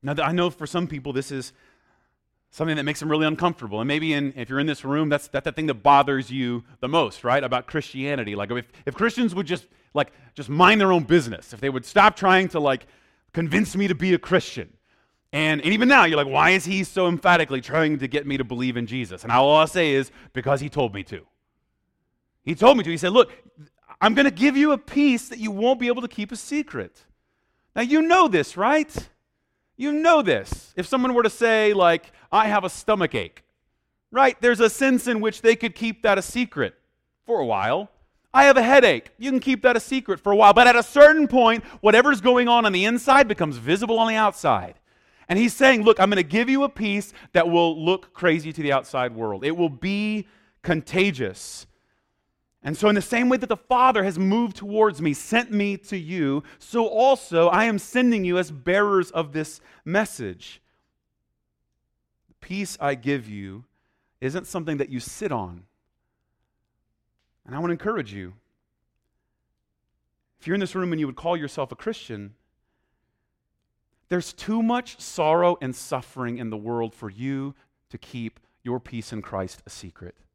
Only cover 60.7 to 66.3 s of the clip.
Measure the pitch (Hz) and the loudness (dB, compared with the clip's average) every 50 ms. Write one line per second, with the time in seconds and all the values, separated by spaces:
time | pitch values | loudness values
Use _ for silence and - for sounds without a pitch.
60.7 | _ _ _ _ _ _ _ _ _ _ _ _ _ _ _ _ _ _ _ _ | _ _ _ _ _ _ _ _ _ _ _ _ _ _ _ _ _ _ _ _
61.7 | _ _ _ _ _ _ _ _ _ _ _ _ _ _ - - 180 196 202 - | _ _ _ _ _ _ _ _ _ _ _ _ _ _ -16 -12 -8 -8 -8 -8
62.7 | - - - 143 143 131 113 135 143 135 117 107 104 101 98 95 95 107 123 _ | -10 -6 -4 -4 -4 -4 -4 -4 -4 -4 -4 -10 -14 -14 -14 -14 -16 -18 -20 _
63.7 | _ _ _ _ _ _ _ _ _ _ - 131 139 185 180 - - 185 165 156 | _ _ _ _ _ _ _ _ _ _ -10 -8 -8 -8 -10 -8 -10 -10 -6 -6
64.7 | 156 143 139 - 131 123 117 - - - 214 202 147 117 98 87 87 87 92 _ | -6 -6 -6 -6 -8 -12 -12 -12 -14 -10 -10 -8 -6 -6 -8 -10 -12 -18 _ _
65.7 | _ _ _ _ _ _ _ _ _ _ _ _ | _ _ _ _ _ _ _ _ _ _ _ _